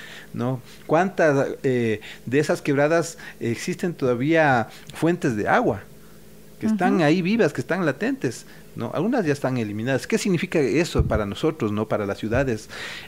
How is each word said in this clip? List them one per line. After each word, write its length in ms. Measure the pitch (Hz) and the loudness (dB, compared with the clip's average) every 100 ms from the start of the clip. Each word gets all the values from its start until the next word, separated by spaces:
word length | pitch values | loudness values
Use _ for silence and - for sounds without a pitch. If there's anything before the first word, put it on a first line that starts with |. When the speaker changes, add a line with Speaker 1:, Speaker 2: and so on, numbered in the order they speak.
| - - - | -16 -18 -12
Speaker 1:
¿No? 260 | 117 120 127 - - - | -4 -4 -4 -8 -12 0
¿Cuántas, 600 | 156 190 190 160 139 117 - | 2 2 2 4 4 0 -2
eh, 400 | 135 123 113 104 - - - | 0 2 0 -2 -6 -14 -2
de 140 | 139 | 0
esas 240 | 151 175 | 2 0
quebradas 560 | - 139 151 170 165 - - - | 0 2 4 2 0 -8 -16 -6
existen 540 | 117 117 - 175 180 | -4 -4 -4 -4 -4
todavía 760 | - 127 120 143 160 147 123 110 - - - | 0 0 2 2 4 6 4 0 -8 -14 -2
fuentes 400 | 160 175 151 107 | 0 2 0 0
de 120 | 95 | 2
agua? 360 | 202 202 98 - - - - - - - - | 2 2 -2 -8 -20 -20 -20 -20 -20 -20 -6
Que 60 | 220 | -2
están 300 | 214 185 202 | 2 2 4
Speaker 2:
Ujú. 80 | |
Speaker 1:
ahí 180 | 147 185 | 4 4
vivas, 320 | 175 226 160 | 2 2 2
que 80 | 139 | 0
están 240 | - 175 160 | -4 -2 0
latentes. 600 | 135 233 269 127 - - - - - | -2 -2 -2 -4 -6 -14 -20 -16 -8
¿no? 120 | 113 135 | -6 -2
Algunas 300 | 208 262 160 | 0 0 0
ya 80 | |
están 240 | 139 131 127 | 0 0 -2
eliminadas. 500 | 107 104 120 131 - | -2 -4 -2 -2 0
¿Qué 100 | 226 | -2
significa 400 | 202 175 185 170 | 0 0 0 0
eso 460 | 123 131 170 131 - | 2 2 0 0 0
para 200 | 110 101 | 0 -2
nosotros, 460 | 101 156 151 110 | -2 -2 0 -2
no? 160 | 104 110 | 0 0
Para 180 | 107 98 | -2 -2
las 120 | 95 | -4
ciudades. 520 | 110 120 135 107 - - - - | -2 0 0 -2 -6 -14 -12 -12